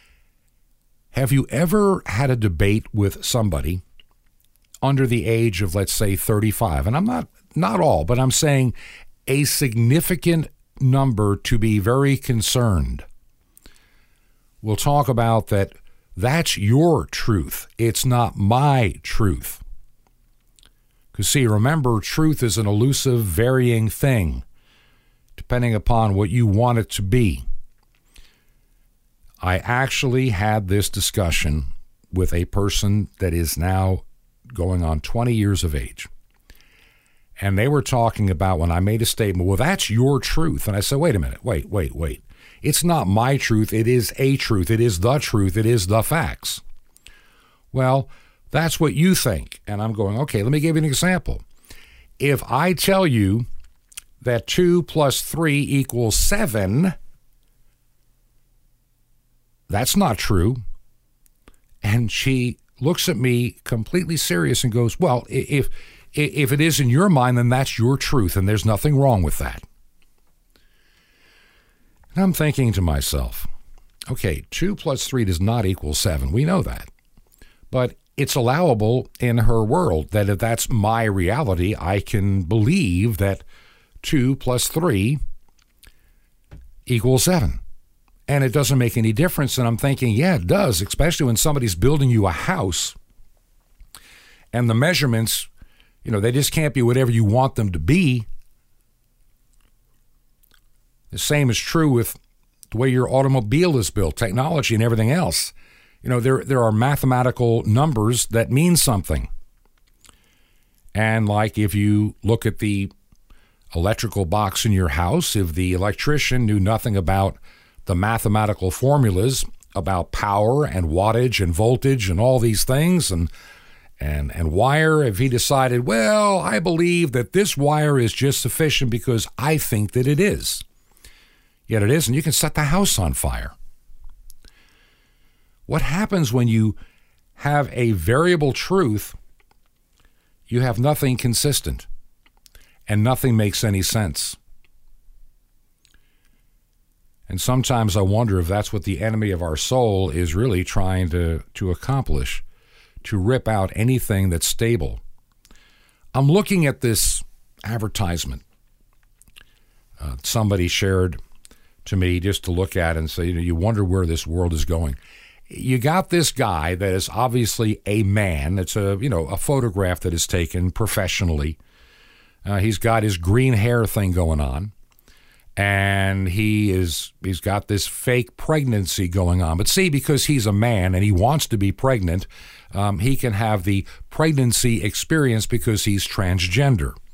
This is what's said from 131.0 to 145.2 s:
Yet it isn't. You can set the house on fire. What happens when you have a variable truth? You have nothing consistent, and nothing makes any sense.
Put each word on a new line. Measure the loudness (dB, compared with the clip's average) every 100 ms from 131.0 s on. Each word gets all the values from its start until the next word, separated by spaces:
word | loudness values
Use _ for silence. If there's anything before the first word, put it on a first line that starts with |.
| -20 -20 _ _ _ _ -4
Yet | 0
it | 2
isn't. | 2 2
You | 0
can | 0
set | 0 0
the | 0
house | 0 2 2 0
on | -2
fire. | -2 -4 -4 -8 -12 -18 -18 -20 -18 -16 -16 -18 -20 -20 _ _ _ _ _ _ _ _ _ _ _ -4
What | -2
happens | 0 0 0 0 0
when | 2 2
you | 2 2 -2 -14 _ _ _ _
have | -8 -2 0 0
a | -2 0
variable | 0 2 2 2 2 0
truth? | -2 -2 0 2 -2 -6 -16 -20 -20 _ _ _ _ _ _ _ _ _ _ -6
You | -2
have | 0 0
nothing | 0 0 0 0
consistent, | 0 0 0 -2 -4 -8 -10 -12 -12 _ _ _ _ -20 -20 _ -2
and | 0
nothing | 2 2 2 2
makes | 2 0
any | 0 0
sense. | 0 -2 -2 -4 -10 -10 _ -20 -20 -20 -20 -20 -20 -20